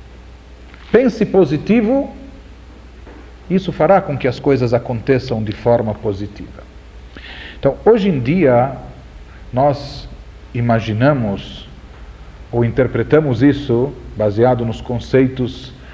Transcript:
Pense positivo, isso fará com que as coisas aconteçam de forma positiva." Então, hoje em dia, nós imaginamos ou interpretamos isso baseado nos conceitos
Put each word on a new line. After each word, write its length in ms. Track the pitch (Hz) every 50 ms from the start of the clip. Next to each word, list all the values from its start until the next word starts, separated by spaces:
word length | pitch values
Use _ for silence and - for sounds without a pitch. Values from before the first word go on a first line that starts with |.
| - - - - - - - - - - - - - - - - - - -
Pense 320 | 226 269 247 - - 196
positivo, 920 | - - 190 175 135 151 139 - - 214 240 208 220 269 277 285 - - - - - - - - - - - - - - - - - - - - - - - - - - - - -
isso 240 | 175 185 185 180 139
fará 260 | - 156 165 196 180
com 180 | - 147 139
que 120 | 123 - 127
as 100 | 123 -
coisas 340 | - 143 135 120 123 113 120
aconteçam 680 | 117 120 - 123 110 - - 135 120 - - 120 110 107
de 80 | 107
forma 420 | 101 - - 120 117 117 113 110 104
positiva." 680 | - - 107 98 92 104 101 - - - - - - - - - - - - - - - - - - - - - - - - - -
Então, 160 | - 135 131 - -
hoje 240 | 202 233 220 190
em 140 | 202 160 131
dia, 500 | 117 131 170 190 156 127 123 120 127 139 131 - - - - - - - - - - - - - - -
nós 560 | 120 127 139 147 127 - - - - - - - - - - - - - - - -
imaginamos 1120 | 120 120 120 113 113 104 113 104 107 127 147 151 127 113 101 98 90 - - - - - - - - - - - - - - - - - - - - - -
ou 140 | - 117 117
interpretamos 800 | 113 107 135 127 - - 117 113 - 147 156 156 139 120 107 135
isso 480 | 143 127 - - - 117 117 131 143 135 - - - -
baseado 500 | 104 107 107 98 110 117 127 127 117 117
nos 140 | 113 110 -
conceitos 960 | - - 120 110 - - - 131 135 127 127 131 123 - - - - - - - - -